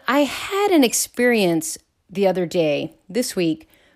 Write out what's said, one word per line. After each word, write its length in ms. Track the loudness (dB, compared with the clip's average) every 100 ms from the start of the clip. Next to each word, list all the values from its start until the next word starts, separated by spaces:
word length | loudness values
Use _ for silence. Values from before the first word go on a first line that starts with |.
| -2
I 140 | 0
had 500 | 0 -2 -6 -2 2
an 120 | 4
experience 960 | 4 0 -4 0 2 2 2 0 -4 -12 _ _ _
the 160 | 0 0
other 220 | 2 -2
day, 480 | 0 0 -2 -6 -14 -10
this 280 | -6 -4 -2
week, 340 | -2 -2 -8 _ _